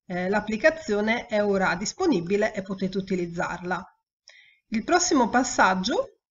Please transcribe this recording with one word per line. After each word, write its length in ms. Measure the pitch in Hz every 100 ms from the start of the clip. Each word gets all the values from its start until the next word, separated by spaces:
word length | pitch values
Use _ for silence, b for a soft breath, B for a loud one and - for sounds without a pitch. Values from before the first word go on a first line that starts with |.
| -
eh, 240 | 180 180
l'applicazione 960 | 214 214 262 320 320 - 208 214 233 -
è 160 | 214
ora 320 | 208 196 180 175
disponibile 800 | 214 - 370 214 170 202 214
e 80 | 208
potete 360 | 190 190 190 202
utilizzarla. 880 | 190 185 175 170 156 170 175 180 190 _ _ _ b b b b _
Il 160 | 226
prossimo 460 | - 349 349 302 233
passaggio 920 | 240 262 - 196 190 185 370 554 - _